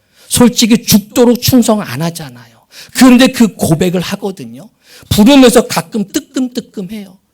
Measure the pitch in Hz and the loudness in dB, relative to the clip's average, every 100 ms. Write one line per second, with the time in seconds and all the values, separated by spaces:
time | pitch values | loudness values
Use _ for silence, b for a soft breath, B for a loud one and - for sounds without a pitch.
0 | b b b - 247 - 220 233 - 220 | b b b 0 0 0 0 -2 0 -2
1 | - - 240 247 - 254 233 208 - 127 | -2 0 0 0 0 0 2 -2 -6 -8
2 | 165 165 143 120 - _ _ B B - | -8 -8 -14 -20 -20 _ _ B B 2
3 | 254 247 254 254 220 - - 156 185 180 | 4 4 2 2 -2 -2 -2 -2 -2 -4
4 | 165 - 202 185 117 120 208 _ b b | -6 -8 -10 -12 -16 -18 -20 _ b b
5 | b - 214 277 254 247 240 - - 226 | b 2 4 6 6 4 0 -4 -8 -8
6 | 196 302 - - 254 247 - - 180 220 | -6 -8 -8 -8 -8 -8 -12 -12 -12 -14
7 | 190 185 _ | -16 _ _